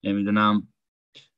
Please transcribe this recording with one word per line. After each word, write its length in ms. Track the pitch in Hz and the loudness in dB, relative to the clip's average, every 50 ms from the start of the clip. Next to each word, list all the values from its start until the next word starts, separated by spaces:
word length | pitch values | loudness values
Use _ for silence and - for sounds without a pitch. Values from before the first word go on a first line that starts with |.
| - | -6
نمی‌دونم، 640 | 98 101 101 98 104 104 107 107 107 104 104 - - _ _ _ _ _ _ _ _ _ - - _ _ | -4 -4 -2 -2 0 0 2 2 2 2 0 -4 -8 _ _ _ _ _ _ _ _ _ -20 -20 _ _